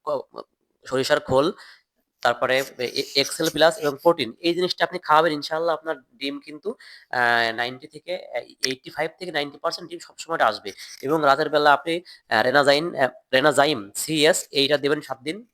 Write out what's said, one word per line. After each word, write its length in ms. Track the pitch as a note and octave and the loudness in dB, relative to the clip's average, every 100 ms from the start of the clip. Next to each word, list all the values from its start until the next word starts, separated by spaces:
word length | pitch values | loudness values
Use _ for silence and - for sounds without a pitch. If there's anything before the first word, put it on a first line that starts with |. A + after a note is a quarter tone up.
ক-, 400 | D3+ C#3 - A#2 - _ _ _ - | -8 -6 -8 -14 -16 _ _ _ -6
সরিষার 340 | C3 B2+ D3+ | -4 0 0
খোল, 320 | - C3 D#3+ - - - _ _ _ _ | 2 2 2 -2 -14 -20 _ _ _ _
তারপরে 420 | A#2+ A#2+ B2+ C3 C3+ - | -2 0 0 0 -2 -6
এ-, 60 | |
এ-, 380 | A#2+ C3+ C3+ C#3 | -6 -6 -4 -2
এক্সেল 280 | C3+ - D#3+ | -2 -2 -2
প্লাস 280 | D3 D#3+ E3 | 4 2 2
এবং 200 | D3 C#3 | -2 2
প্রোটিন, 320 | F3 E3 A2 - | 2 2 0 -4
এই 140 | E3+ | -4
জিনিসটা 300 | F3 F3+ - | -2 -2 -2
আপনি 160 | E3+ F3+ | -4 -4
খাওয়াবেন, 340 | - D#3 E3 | 2 4 4
ইনশাআল্লাহ 400 | D3 C#3 D#3+ E3+ | 0 -4 -4 -2
আপনার 220 | D#3 D#3+ C#3+ | -4 -6 -10
ডিম 380 | B2+ A2+ C#3 C#3+ | _ -10 -8 -8
কিন্তু, 360 | D3+ D3+ G3 - - - _ | -14 -12 -10 -12 -16 -20 _
আ, 60 | B2 A#2+ A#2 A2+ A2+ | 0 2 2 0 -2
নাইনটি 320 | A#2+ C3 D3+ | -6 -8 -16
থেকে, 280 | D3 - F3+ | -16 -10 -10
আ, 240 | - A#2+ A#2+ - - | -8 -10 -10 -4 -4
এইটটি 240 | C3 - | -4 -8
ফাইভ 220 | - D#3+ - | -6 -6 -8
থেকে 120 | F3+ | -8
নাইনটি 260 | D#3 C#3+ C#3+ | -6 -6 -6
পার্সেন্ট 320 | E3+ E3+ E3+ | -8 -6 -12
ডিম 100 | E3+ | -16
সবসময় 380 | - - - D#3+ | -16 -16 -8 0
আসবে। 340 | B2 G#2 G2+ - - - | 0 0 -8 -14 -16 -8
এবং 200 | C3+ D#3+ | -2 2
রাতের 260 | D3 C3+ D3 | 4 2 2
বেলা 240 | D3+ D3 | 2 4
আপনি, 280 | C#3+ E3 E3+ - - - | 4 0 -6 -6 -16 -2
আ, 140 | A2 | 0
Renazyme, 540 | B2 C#3+ C#3 C#3+ E3+ C3+ | 4 4 4 4 0 0
আ, 100 | B2+ - _ | -2 -2 _
Renazyme 600 | C3 D3+ C#3+ C#3+ C3+ G2+ - | 2 4 4 2 0 -6 -10
সিএস 520 | - D#3 D3+ F3+ - | -4 2 2 2 -2
এইটা 260 | C#3+ C#3 D3 | 0 2 2
দেবেন 240 | C#3 D3+ | 0 -2
সাত 180 | D3 B2+ | -4 -10
দিন, 260 | C3 G3 B3 | -10 -10 -14